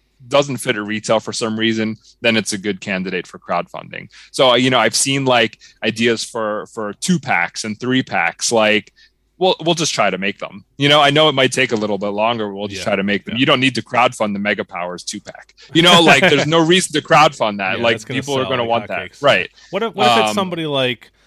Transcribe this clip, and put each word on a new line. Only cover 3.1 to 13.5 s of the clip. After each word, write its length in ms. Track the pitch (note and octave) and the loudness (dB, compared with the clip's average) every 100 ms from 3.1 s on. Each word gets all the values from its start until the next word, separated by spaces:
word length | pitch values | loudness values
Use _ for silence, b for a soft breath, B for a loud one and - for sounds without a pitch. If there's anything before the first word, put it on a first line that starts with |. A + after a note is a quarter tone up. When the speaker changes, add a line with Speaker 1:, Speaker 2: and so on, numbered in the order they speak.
| F2+ - | -8 -8
Speaker 1:
for 100 | F#2 | -14
crowdfunding. 720 | - F2 F2 - E2+ E2+ - B B | -6 -6 -6 -12 -14 -16 -16 B B
So, 200 | - B2+ | 2 4
uh, 40 | A#2+ | 4
you 160 | C3 | 4
know, 80 | B2+ | 2
I've 160 | A2 - | 2 0
seen, 280 | C3+ C#3 | -2 -2
like, 360 | C3 A#2+ A2+ - b b | 2 2 2 -4 b b
ideas 400 | A2+ A2+ A#2 A2+ | -6 -2 0 0
for, 420 | - A#2 G#2+ G#2 D#2+ | -4 -6 -4 -6 -8
for 200 | - G#2 | -10 -10
two 260 | G2 - E3+ | -6 -4 -2
packs 440 | - F#2 E2+ - | 0 0 -2 -4
and 160 | A2 G2+ | -10 -6
three 220 | A#2+ C3 | -2 -2
packs. 500 | - G2 E2+ - - | -2 -2 -2 -4 0
Like, 400 | A2+ G#2+ G#2+ - _ b _ _ - | 2 4 2 -2 _ b _ _ -2
we'll, 180 | F#3 - | 0 0
we'll 120 | D#3+ E3 | 0 -2
just 180 | D3+ | -2
try 160 | - G#2 | 0 0
to 80 | F#2 | 0
make 220 | G2 - | -4 -6
them. 260 | - G2 - - | -12 -14 -16 -2
You 120 | C#3+ | 2
know, 100 | D3+ | 4
I 120 | C#3+ | 4
know 180 | C#3+ D#3 | 4 2
it 40 | |
might 180 | C3+ C3 | 4 0
take 220 | C3 C3 | 0 0
a 20 | A2+ | 0
little 240 | G#2 G2 | -2 -4
bit 80 | G2+ | -4
longer, 400 | G2+ A2+ A#2 G#2 | -2 0 0 -4
but 80 | G2 | -6
we'll 140 | G#2 | -8
just 100 | F#2+ | -6
Speaker 2:
Yeah. 60 | F2+ | -2
Speaker 1:
try 100 | G2 | 0
to 80 | |
make 220 | G2+ G2+ - | 0 -2 -4
them. 100 | A2+ | -2
Speaker 2:
Yeah. 60 | |
Speaker 1:
You 40 | |
don't 140 | C#3+ | 2